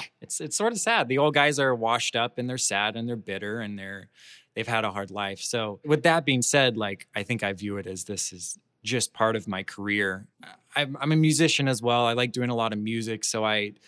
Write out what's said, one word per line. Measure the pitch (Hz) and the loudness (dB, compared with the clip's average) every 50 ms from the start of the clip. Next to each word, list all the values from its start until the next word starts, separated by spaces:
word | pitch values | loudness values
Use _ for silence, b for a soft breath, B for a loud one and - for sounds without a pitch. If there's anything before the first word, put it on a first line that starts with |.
| - - | -8 -10
<laughs> | _ _ | _ _
It's, | - - - - | -12 -10 -8 -8
it's | 156 151 - | -6 -4 -2
sort | - 208 233 | 0 0 0
of | 240 190 | 0 0
sad. | - 220 233 208 139 120 | 0 2 2 2 2 2
The | 131 139 | 4 4
old | 147 151 143 | 4 6 6
guys | 147 143 147 147 143 | 6 4 4 4 4
are | 139 135 127 | 2 2 2
washed | 117 113 113 120 117 - - - | 2 2 2 2 2 0 0 0
up | 117 117 120 - - | 0 -2 -2 -2 -4
and | 123 127 | -6 -4
they're | 127 | -2
sad | 127 - - 101 101 104 110 107 | -2 -2 0 0 0 0 0 -2
and | 117 117 120 | -4 -4 -4
they're | 120 | -4
bitter | 110 92 101 95 95 104 104 110 117 | -6 -6 -8 -8 -6 -6 -6 -6 -6
and | 110 104 104 | -6 -8 -8
they're, | 98 95 98 98 98 - B B B B B B B B B _ | -10 -10 -12 -12 -14 -16 B B B B B B B B B _
they've | 113 113 117 | -6 -4 0
had | 117 110 110 | 0 0 0
a | 104 | 0
hard | 95 101 101 90 | -2 -4 -6 -4
life. | 95 101 101 98 98 - | -4 -4 -4 -4 -4 -6
So | - - - 117 113 107 101 - - | -6 -4 -2 -2 -2 -4 -6 -6 0
with | 147 151 147 - | 0 2 4 6
that | 170 165 165 143 | 4 4 4 4
being | 143 131 123 | 2 2 2
said, | 120 - - 143 135 123 113 | 2 4 4 4 4 4 2
like, | 110 107 98 98 90 - - - | 0 -2 -4 -6 -8 -12 -10 -8
I | 104 98 | -6 -4
think | - 120 110 | -2 -2 -2
I | 107 101 | -2 -2
view | 101 90 104 101 101 101 | -4 -4 -6 -6 -6 -6
it | 95 95 | -6 -8
as | 95 92 - | -10 -8 -8
this | - 101 92 - - | -8 -6 -6 -6 -6
is | 95 87 87 - - - _ _ _ _ | -8 -10 -12 -12 -12 -14 _ _ _ _
just | - 107 127 120 107 - | -4 -2 -2 0 -2 -2
part | - - 113 110 110 | 0 2 2 2 2
of | 110 - | 0 -2
my | 110 95 95 | -4 -6 -6
career. | 95 - - 101 101 104 104 104 101 95 92 95 104 - _ _ - - - - _ _ - | -6 -8 -10 -6 -2 0 2 2 2 0 0 -4 -8 -14 _ _ -20 -20 -20 -20 _ _ -4
I'm, | 143 147 135 139 131 | -2 -2 -2 -4 -2
I'm | 135 151 | 0 2
a | 156 | 4
musician | 160 156 156 147 143 165 151 - - 139 135 | 6 6 6 6 6 4 4 4 2 2 2
as | 127 107 | 0 2
well. | 117 120 120 120 120 | 2 2 4 4 4
I | 117 117 | 2 2
like | 123 123 120 | 2 0 0
doing | 104 123 123 123 | 0 -2 -2 0
a | 120 | 0
lot | 117 113 110 | 0 0 0
of | 107 104 | -2 -2
music. | 107 110 113 113 110 113 110 107 - | -2 -2 -2 -2 -2 -4 -4 -4 -4
So | - - 110 110 | -4 -2 0 0
I | 107 107 104 104 104 107 B B | 2 2 0 -2 -4 -8 B B